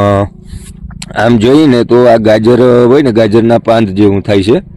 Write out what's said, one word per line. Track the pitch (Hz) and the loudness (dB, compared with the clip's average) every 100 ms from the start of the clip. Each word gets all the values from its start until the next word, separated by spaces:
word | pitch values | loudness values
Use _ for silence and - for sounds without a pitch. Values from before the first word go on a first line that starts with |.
| 101 98 101 - - - - - - - - - | 0 0 -4 -8 -20 -18 -18 -20 -20 -18 -14 -4
આમ | 110 120 | 0 0
જોઈએ | 113 143 156 | 2 2 2
ને | 120 | 0
તો | 113 120 123 | 0 2 2
આ | 117 | 2
ગાજર | 110 107 113 120 127 120 123 | 2 0 2 2 2 2 2
હોય | 135 | 2
ને, | 139 | 0
ગાજરના | 110 110 113 113 117 | 0 0 0 0 -2
પાંદ | - 113 107 | 0 -2 -2
જેવું | 95 104 98 | 0 0 0
થાય | 90 104 | -2 -2
છે | 95 151 - | 0 -2 -4